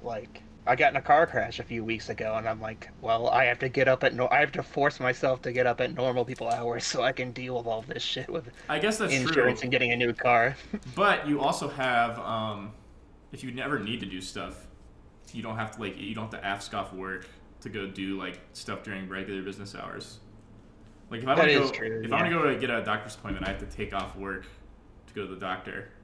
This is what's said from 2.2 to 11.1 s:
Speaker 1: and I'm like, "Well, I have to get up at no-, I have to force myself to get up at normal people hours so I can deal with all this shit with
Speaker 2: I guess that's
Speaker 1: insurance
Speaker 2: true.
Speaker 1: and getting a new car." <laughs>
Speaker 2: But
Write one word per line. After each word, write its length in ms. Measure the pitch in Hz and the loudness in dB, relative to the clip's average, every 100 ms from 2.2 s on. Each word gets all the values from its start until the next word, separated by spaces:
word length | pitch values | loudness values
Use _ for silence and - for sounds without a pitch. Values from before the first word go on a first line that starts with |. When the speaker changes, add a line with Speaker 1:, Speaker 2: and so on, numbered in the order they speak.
| 110 110 | -2 -2
Speaker 1:
and 120 | 110 | -2
I'm 120 | 110 | -4
like, 280 | 110 110 - - | -6 -10 -16 -6
"Well, 280 | 110 113 123 | 0 2 4
I 160 | 120 127 | 4 4
have 120 | 120 | 2
to 80 | 131 | 0
get 200 | 127 131 | 4 4
up 160 | 131 | 6
at 100 | 131 | 4
no-, 140 | 117 123 | 2 4
I 100 | 143 | 4
have 120 | 147 | 4
to 100 | - | 0
force 380 | 135 - 143 - | -4 2 2 2
myself 420 | 127 123 139 127 | -2 2 2 0
to 100 | 127 | 0
get 140 | 123 123 | 2 2
up 140 | 120 | 2
at 140 | 123 | 0
normal 300 | - 127 123 | 0 0 2
people 240 | 120 120 117 | -2 -2 -2
hours 360 | 120 120 117 - | 0 0 -2 -2
so 160 | 143 | 0
I 100 | 127 | 0
can 200 | 131 127 | 0 -6
deal 240 | 120 127 123 | -6 -4 -4
with 100 | 117 | -2
all 160 | 110 | -4
this 200 | 123 123 | -4 -6
shit 260 | - - 123 | -4 -4 -4
with 220 | - 120 - - | -6 -8 -14 -4
Speaker 2:
I 100 | 151 | 0
guess 200 | 202 214 | 0 2
that's 160 | 190 | 2
Speaker 1:
insurance 460 | 135 135 151 123 123 | 2 4 4 4 2
Speaker 2:
true. 40 | |
Speaker 1:
and 60 | 127 | 0
getting 200 | 127 123 | 2 2
a 40 | 120 | 2
new 160 | 120 | 0
car." 440 | 117 123 120 120 139 - | 2 4 6 4 0 -8
<laughs> 220 | 208 131 | -10 -6
Speaker 2:
But 320 | 127 202 | 2 4